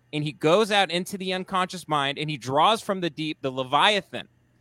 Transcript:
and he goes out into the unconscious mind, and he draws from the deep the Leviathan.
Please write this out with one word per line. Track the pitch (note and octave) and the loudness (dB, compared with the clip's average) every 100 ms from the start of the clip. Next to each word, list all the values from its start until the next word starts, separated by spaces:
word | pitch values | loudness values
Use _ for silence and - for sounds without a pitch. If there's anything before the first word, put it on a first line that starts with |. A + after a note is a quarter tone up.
| _ | _
and | D3+ | -6
he | D3+ | -6
goes | A#2+ D3+ F#3 G#3+ | 0 4 4 4
out | G#3 F#3 | 2 0
into | E3+ F3+ G3+ | -2 -6 -6
the | F#3 | -6
unconscious | F#3 F#3 F#3+ F3+ F3+ - | -6 -4 -4 -4 -6 -4
mind, | D3+ C#3 C#3 | -2 -2 -4
and | D3+ | -6
he | D3 | -6
draws | A#2 C3+ F3+ A3 | -2 2 4 2
from | - F#3+ | -2 -4
the | E3+ | -4
deep | D3 D#3 D3+ | -6 -8 -6
the | C3+ | -6
Leviathan. | B2+ B2+ C#3+ F#3+ G#3 - A#2 - _ _ _ | -4 0 4 4 4 -2 -12 -14 _ _ _